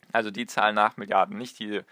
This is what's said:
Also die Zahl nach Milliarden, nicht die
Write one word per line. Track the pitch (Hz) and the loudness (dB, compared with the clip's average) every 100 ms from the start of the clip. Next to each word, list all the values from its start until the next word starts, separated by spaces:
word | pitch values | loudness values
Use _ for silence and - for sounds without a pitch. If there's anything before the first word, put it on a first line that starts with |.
| _ | _
Also | 113 107 | -2 -2
die | 101 117 | -6 -6
Zahl | - 107 | 2 2
nach | 107 107 - | 4 2 0
Milliarden, | 101 98 92 101 | 0 2 2 -2
nicht | 123 - | -12 -12
die | 104 101 - | -6 -6 -8